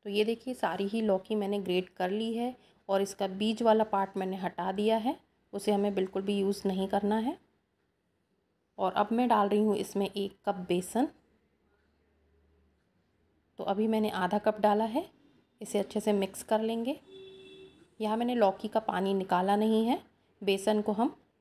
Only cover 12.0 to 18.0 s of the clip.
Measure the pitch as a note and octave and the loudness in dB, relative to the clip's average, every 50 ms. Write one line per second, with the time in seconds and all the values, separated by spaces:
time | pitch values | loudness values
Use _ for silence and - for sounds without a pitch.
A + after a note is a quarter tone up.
12 | _ _ _ _ _ _ _ _ _ _ _ _ _ _ _ _ _ _ _ _ | _ _ _ _ _ _ _ _ _ _ _ _ _ _ _ _ _ _ _ _
13 | _ _ _ _ _ _ _ _ _ _ _ _ - - G3 G3 A3 A3 A3 A3 | _ _ _ _ _ _ _ _ _ _ _ _ -2 -2 0 2 2 2 2 2
14 | G#3+ G#3 - F#3+ F#3 F3 F#3+ G#3 - A3 G#3+ G#3+ G3+ G#3 G#3 G#3 A3 A3+ G#3+ C#4+ | 0 0 0 0 0 0 0 2 2 2 0 4 4 4 4 4 2 0 -2 -4
15 | F4+ - _ _ _ _ _ _ _ _ _ _ A3 - - G#3 G3 - - G#3+ | -6 -6 _ _ _ _ _ _ _ _ _ _ -16 -4 -2 -2 -2 -2 -4 -2
16 | G3+ A3 G#3 G3+ G3 F#3+ F#3+ - - - A3 G#3+ A3 A3 A3+ A3+ A#3 B3 C#4+ - | 0 2 2 2 0 -2 -4 -10 -4 -2 0 0 0 0 -2 -2 -4 -4 -6 -8
17 | _ - F#4+ F#4+ F#4+ - F#4+ - F#4+ F#4+ F#4+ F#4+ F#4+ F#4+ - - - _ _ _ | _ -20 -20 -20 -20 -20 -20 -20 -20 -20 -20 -20 -20 -20 -20 -20 -20 _ _ _